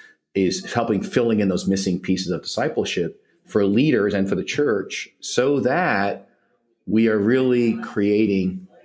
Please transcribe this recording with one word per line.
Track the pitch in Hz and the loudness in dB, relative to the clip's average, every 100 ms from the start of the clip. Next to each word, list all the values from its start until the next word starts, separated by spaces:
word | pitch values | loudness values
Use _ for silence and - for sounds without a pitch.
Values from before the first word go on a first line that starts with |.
| - _ _ 98 | -20 _ _ -2
is | 90 92 - | 0 -2 -4
helping | 120 113 101 | -2 0 -2
filling | 98 127 117 107 | -2 0 2 2
in | 98 | 0
those | 90 92 | 0 0
missing | 95 95 90 | 0 0 -2
pieces | - 92 87 | -2 -2 -2
of | 80 | -6
discipleship | - 113 139 - 92 95 82 - _ _ - | -6 -4 -2 -2 -2 -2 -4 -8 _ _ -4
for | 110 98 | 0 2
leaders | 107 151 117 101 | 4 4 2 2
and | 98 98 | 0 0
for | 95 | -2
the | |
church | - - 143 101 - - - _ | -2 -2 0 0 -4 -10 -12 _
so | - - 131 139 | -4 0 0 2
that | 117 160 170 101 101 - - _ _ _ _ _ - | 0 0 0 0 -2 -4 -12 _ _ _ _ _ -2
we | 110 113 | 2 2
are | 107 | 2
really | 104 127 131 123 120 113 | 2 2 2 2 2 -2
creating | - 107 101 104 104 98 92 - - - | -4 -2 2 2 2 2 0 -4 -12 -20